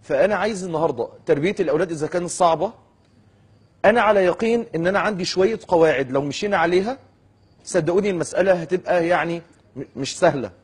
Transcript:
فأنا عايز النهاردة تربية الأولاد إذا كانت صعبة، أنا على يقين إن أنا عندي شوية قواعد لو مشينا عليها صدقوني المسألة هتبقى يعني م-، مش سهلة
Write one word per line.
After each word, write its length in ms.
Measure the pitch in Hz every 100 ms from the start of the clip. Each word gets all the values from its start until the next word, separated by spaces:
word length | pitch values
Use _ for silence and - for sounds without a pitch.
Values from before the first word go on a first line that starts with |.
فأنا 320 | - 131 180
عايز 300 | 202 208 208
النهاردة 440 | 185 160 160 120 113 - -
تربية 280 | 147 165 208
الأولاد 300 | 165 151 180
إذا 160 | 160 147
كانت 240 | 180 175
صعبة، 420 | - 175 160 196 - _ _ _ _ _ _ _ _ _ _
أنا 160 | 190 233
على 240 | 208 208
يقين 420 | 180 165 226 233 226
إن 120 | 160 170
أنا 120 | 196
عندي 260 | 180 196
شوية 340 | 180 180 190 220 -
قواعد 420 | 175 160 131 131
لو 120 | 135
مشينا 340 | 143 135 202 196
عليها 420 | 170 180 202 269 _ _ _ _ _ _
صدقوني 460 | - 185 156 175 202
المسألة 420 | 175 151 - 190
هتبقى 540 | 180 165 185 - 175 170
يعني 360 | 175 165 170 165 _ _ 127
م-، 60 | - -
مش 220 | 135 -
سهلة 320 | 175 143 107 -